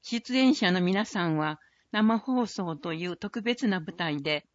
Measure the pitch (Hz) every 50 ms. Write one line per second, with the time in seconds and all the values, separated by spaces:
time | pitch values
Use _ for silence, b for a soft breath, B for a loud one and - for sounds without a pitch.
0 | _ - 240 233 - - 247 262 262 262 302 - 214 180 180 185 180 180 190 202
1 | 214 - - 202 175 170 156 151 151 156 156 b b b b b b b - 208
2 | 214 220 226 220 - - 254 254 240 208 - - 185 170 160 147 - 175 160 160
3 | 175 180 170 - - 208 - 233 202 233 240 240 277 220 196 185 156 151 165 -
4 | 175 160 147 147 143 156 151 147 _ _